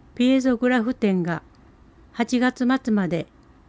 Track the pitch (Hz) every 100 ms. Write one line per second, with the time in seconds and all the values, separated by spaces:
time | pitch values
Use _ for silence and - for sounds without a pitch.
0 | - - 247 262 254 233 247 254 220 254
1 | 208 185 170 165 - - - - - -
2 | - - 233 247 254 - 247 262 - 208
3 | 180 165 - _ - _